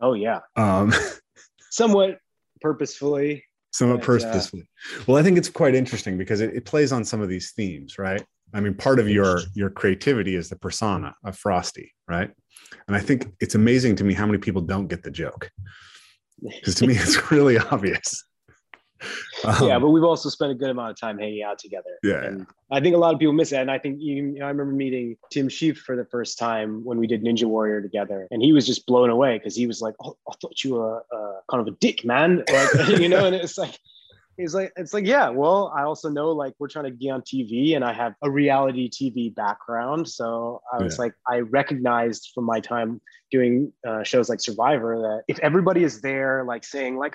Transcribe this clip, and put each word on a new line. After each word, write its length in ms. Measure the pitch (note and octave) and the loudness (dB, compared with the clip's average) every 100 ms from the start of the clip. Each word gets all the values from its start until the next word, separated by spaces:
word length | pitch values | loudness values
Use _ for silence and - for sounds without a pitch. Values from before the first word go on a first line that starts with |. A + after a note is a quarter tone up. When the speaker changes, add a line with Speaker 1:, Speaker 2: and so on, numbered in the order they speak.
Speaker 1:
Oh, 140 | B2 | 0
yeah. 260 | A2 G#2+ G2 - - | 0 -2 -4 -4 0
Speaker 2:
Um, 360 | G#2 F#2+ G#2 - - - _ | 2 4 4 2 0 -10 _
<laughs> 400 | _ _ _ - | _ _ _ -10
Speaker 1:
Somewhat 480 | - A3+ G3+ F#3+ F#3 _ _ _ _ | 0 4 4 2 -2 _ _ _ _
purposefully. 840 | D#3 D3+ C#3+ - C#3+ C#3+ D3 D3 _ _ _ | -4 -2 -6 -4 -2 0 -2 -4 _ _ _
Speaker 2:
Somewhat 280 | - B2 B2 | 0 2 2
Speaker 1:
But, 40 | |
uh, 20 | B2+ | 2
Speaker 2:
purposefully. 640 | A#2+ A2+ G#2 - F#2 - _ - - - | 2 2 -4 -4 -10 -18 _ -14 -6 2
Well, 100 | C#3 | 4
I 60 | |
think 160 | F3 F3 | 6 4
it's 100 | - | 2
quite 260 | - D3 | 2 4
interesting 440 | C3 B2+ A2 G#2+ F#2 | 4 2 -4 -4 -4
because 220 | F#2 G#2 | -2 0
it, 140 | A2 | -2
it 100 | B2 - | -4 -2
plays 260 | D3+ C#3 | 0 2
on 120 | B2+ | 0
some 180 | G#2 G#2+ | -2 -4
of 60 | G2 | -4
these 240 | F#2 - | -4 -8
themes, 460 | - G2 D2 C#2 - | -6 -6 -6 -14 -8
right? 240 | F#2+ G2+ - _ _ | -6 -6 -8 _ _
I 80 | G#2 | -4
mean, 140 | G#2 | -2
part 240 | G2 C3+ C3 | 0 2 4
of 100 | G#2+ | 4
your, 320 | G#2 G2 F2+ F2 | 4 4 2 -2
your 160 | G#2 G2 | -4 -4
creativity 640 | - G#2 F#3 C#3+ B2+ G2 | 0 0 2 0 0 0
is 140 | F#2 E2+ | -4 -6
the 80 | - | -10
persona 580 | F#2 - A2 F2+ - - | -8 -4 -2 -4 -6 -12
of 140 | G2+ F#2+ | -14 -6
Frosty, 560 | G#2 F2+ - - E2 _ - | -2 0 -2 -12 -20 _ -6
right? 220 | E2+ G#2 _ _ - - - - | -4 -4 _ _ -20 -20 -16 -4
And 80 | G2+ | -2
I 40 | |
think 320 | G2 B2+ - - | 0 -2 -2 -8
it's 140 | - | -2
amazing 420 | A2 A2 B2+ B2+ F#2+ | 4 4 4 2 2
to 80 | |
me 100 | G2+ | 2
how 120 | F#2 G#2 | 0 0
many 120 | G2+ | 0
people 240 | A2 F#2+ | -2 -4
don't 260 | E2+ G2 F2+ | -2 -4 -4
get 140 | E2+ | -8
the 80 | - | -10
joke. 400 | - D2 - - - G2 - - - _ _ _ - - - | -8 -10 -10 -16 -16 -18 -20 -20 -20 _ _ _ -18 -16 -8
'Cause 100 | - F2 | -4 2
to 100 | B2 | 2
me, 80 | |
it's 220 | G#2+ E2 - | 4 2 0
<laughs> 140 | - | 4
really 280 | D3+ C#3+ A2+ | 6 6 4
obvious. 680 | - C3 G2 - - - - _ _ _ _ - _ - - - - - A2 G#2+ | 2 0 0 -2 -6 -10 -16 _ _ _ _ -20 _ -16 -12 -12 -12 -6 0 4
Speaker 1:
Yeah, 160 | C3+ B2 | 4 4
Speaker 2:
Um, 60 | |
Speaker 1:
but 80 | D3 | 6
we've 140 | D#3+ | 6
also 240 | E3 D#3+ C#3+ | 6 2 -2
spent 240 | - D3 | -4 -4
a 20 | |
good 160 | B2 C3+ | -2 -4
amount 200 | B2 A2+ | -4 -6
of 100 | - | -8
time 180 | A2+ G#2 | -8 -6
hanging 240 | G#2+ G#2 | -6 -6
out 160 | G#2 G2+ | -8 -8
together. 400 | G2+ F#2+ F2+ F2 | -10 -14 -12 -4
Speaker 2:
Yeah, 220 | G2+ D2+ | -2 -2
Speaker 1:
And 160 | C2 G2 | -4 -10
Speaker 2:
yeah. 40 | F#2 _ - | -12 _ -4
Speaker 1:
I 100 | C#3 | 0
think 140 | E3 | 4
a 40 | E3+ | 4
lot 160 | E3 | 4
of 60 | D3+ | 4
people 120 | D3+ | 4
miss 200 | D3+ D3 | 4 2
it. 40 | C#3 | 0
And 120 | C3 | -2
I 80 | C3+ | -2
think, 200 | D3 C#3+ | -4 -6
you 220 | D3+ C#3 | -4 -4
know, 220 | C#3+ C#3 C#3 | -4 -6 -6
I 20 | |
remember 240 | C#3+ C#3+ | -4 -2
meeting 440 | C3+ C3+ B2+ A#2+ A2+ - | -2 -2 -4 -6 -10 -8
Tim 180 | C#3+ C3+ | -4 -2
Sheaf 300 | - D#3+ C#3 | 0 -2 -2
for 180 | - B2 | -6 -6
the 80 | A#2+ | -4
first 320 | A#2+ A2 - | -6 -6 -4
time 460 | A#2 A2+ G#2+ A2 | -2 -2 -4 -6
when 140 | A#2+ A#2 | -6 -2
we 80 | A2+ | 0
did 160 | A2+ | 0
Ninja 220 | A#2 A#2 | 0 2
Warrior 360 | A#2 A2 G#2+ G#2 | 2 0 0 -2
together. 440 | G2 G#2+ G2+ G2 F#2 | -4 -4 -4 -6 -6
And 120 | A#2 | 2
he 100 | C#3 | 6
was 140 | D3+ A#2 | 6 4
just 200 | A#2 - | -2 2
blown 240 | B2 B2 | 4 6
away 280 | A#2 C3+ A2 | 4 2 2
'cause 160 | G#2+ | -4
he 120 | G2+ A#2+ | -4 -4
was 140 | A2 | -4
like, 140 | A2 G#2+ | -8 -8
"Oh, 140 | - - - | -16 -16 -18
I 60 | - | -14
thought 220 | - - | -12 -8
you 100 | C3+ | -4
were, 300 | A#2+ A2 A2+ - | -2 -4 -6 -10
uh, 280 | A2+ G#2 F#2+ - | -10 -10 -12 -4
kind 160 | B2+ G#2+ | -2 -2
of 60 | |
a 40 | G2 | 0
dick, 260 | - - | -2 0
man." 400 | A#2+ B2+ E3 F3+ - | 0 2 4 4 4
Like, 220 | C3+ - | 2 4
<laughs> 280 | - - F#3+ | 4 4 4
you 80 | E3+ | 6
know, 180 | F#3 F#3+ | 4 4
and 80 | |
it's 240 | F#3 E3+ - | 2 -4 -6
like, 200 | - - _ _ _ _ _ - | -8 -8 _ _ _ _ _ -10
he's 180 | E3+ | -4
like, 180 | F#3+ F#3+ F3+ | -4 -4 -8
it's 180 | D#3+ | -6
like, 120 | G#3 G3 | -2 2
"Yeah, 220 | C#4 D3 | 4 4
well, 440 | B2+ D3+ G3 F3+ C#3+ | 2 4 4 2 -2
I 60 | |
also 260 | D3 D3+ D#3+ | -4 -4 -4
know, 220 | D3 D#3 | -2 -2
like, 240 | D#3 C3+ - | -2 -6 -8
we're 100 | C#3+ | -10
trying 180 | D#3 C#3 | -8 -10
to 40 | |
get 200 | A#2+ C3+ | -6 -6
on 120 | C3 | -6
T 200 | - C3+ | -6 -6
V, 300 | A2 A#2 D3 | -4 0 2
and 100 | D3+ | 2
I 80 | B2 | 0
have 220 | A2+ A#2+ G2+ | -2 -6 -4
a 80 | C#3+ | -2
reality 580 | C#3 C#3+ C3+ C3+ B2+ A#2+ | 2 2 4 2 -2 -6
T 220 | - C3+ | -4 -6
V 200 | A#2+ A#2 | -4 -6
background." 800 | G2 G#2 G#2 - A#2 B2 D#3 D#3+ | -4 -4 -6 -6 -6 -4 -4 -6
So 540 | - A#2 A#2 A#2 A#2+ - | -6 -6 -4 -6 -10 -8
I 100 | B2 | -4
was 140 | A#2 C3 | -4 -2
Speaker 2:
Yeah. 80 | |
Speaker 1:
like, 100 | A#2 - B2+ | -6 -4 -4
I 120 | A#2+ | -2
recognized 880 | A2+ C3+ C#3 C#3 B2 A#2+ A#2 G#2+ - | 0 0 0 -2 0 0 0 -4 -10
from 100 | - | -6
my 160 | A#2 A2+ | -2 -2
time 400 | - A#2+ A2+ A#2 _ _ - | -2 -4 -4 -6 _ _ -2
doing, 420 | C3 B2 B2 C#3+ _ A#2+ | 2 4 2 0 _ -8
uh, 160 | A2 | -6
shows 260 | G2+ B2+ A#2 | 0 0 2
like 120 | A2 | -2
Survivor 580 | - G#2 B2+ C#3+ A#2 A2+ | -6 0 2 2 0 -2
that 240 | A2 A2 - | -2 -4 -6
if 100 | - | -2
everybody 460 | D3+ F3 F3+ F3+ | 2 2 4 2
is 160 | D#3+ - | 2 0
there, 420 | C#3 C3+ C3+ C3 | -6 -2 -2 -2
like, 200 | B2 A#2 | -4 -8
saying, 320 | - C#3 C3 C3 | -8 -6 -6 -4
like, 180 | D3 | -6